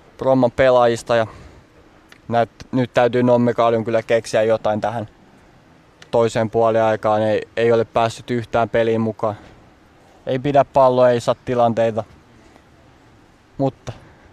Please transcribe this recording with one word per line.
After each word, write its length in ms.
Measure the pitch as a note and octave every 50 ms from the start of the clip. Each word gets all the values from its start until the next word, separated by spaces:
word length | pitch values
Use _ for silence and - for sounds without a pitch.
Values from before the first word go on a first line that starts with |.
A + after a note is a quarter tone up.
| _ - _ -
Bromman 320 | A#2+ C3 C3+ C3 B2 A#2
pelaajista. 680 | - - C3+ B2+ B2 B2 A#2+ A#2+ A#2 A2+ - - A#2
Ja 100 | A2+ A2 - - - - - - - - _ _ - _ _ _ _ _ _ - - _ -
näyt-, 380 | A#2 A#2 A2+ - _ - - -
nyt 220 | C3+ C3 B2 - -
täytyy 280 | B2+ B2 A#2+ B2 B2
Nommekaalin 600 | B2 B2 A#2+ A#2+ A#2+ A#2+ A2 - A#2 A#2 A#2 A2+ G#2+
kyllä 180 | A#2 A2+ A2+
keksiä 400 | - - A#2 A#2 - - - A2
jotain 380 | A2 A2+ A2 A2 - G#2+ G#2+ G#2+
tähän 280 | G#2 G#2 A#2 A#2 A2+ - _ _ _ _ _ _ _ _ _ _ _ _ _ _ _ _ _ _ - -
toiseen 400 | - A#2 A#2 A2 - A#2 A2 G#2+
puoliaikaan. 720 | - A#2 A2+ A2+ A2+ A2+ A2+ A2 A2 G#2+ - A2 G#2+ G#2+
Ei, 200 | A2 A2 G#2 F#2+ - - _
ei 160 | A2+ A#2 A#2
ole 120 | A#2 A2+ A2
päässyt 460 | - - A#2+ A#2 A#2 - - - -
yhtään 380 | B2 A#2+ A2+ - - A#2 A2+ G#2+
peliin 320 | - A#2 A2+ A2+ A2+ A2+
mukaan. 340 | A2+ A2+ G#2 - A#2 G#2+ G#2 - - - - - - _ _ _ _ _ _ _ _ _ _ _ -
Ei 120 | B2 C3 C3
pidä 260 | B2+ D3 C#3 C#3 C3
palloa, 460 | - - C#3+ C3 B2+ B2+ B2+ B2+ B2
ei 100 | B2 A#2+
saa 140 | - C3 A#2 - _
tilanteita. 600 | C3 B2 A#2+ A#2 A#2 A2 A2+ A2+ A2+ G#2+ A2 G#2 - - - _ _ _ - - - - _ _ _ _ _ _ _ _ _ _ _ _ _ _ _ _ _ _ _ _ -
Mutta 340 | C#3 C3+ - _ _ - - - - - - _ - -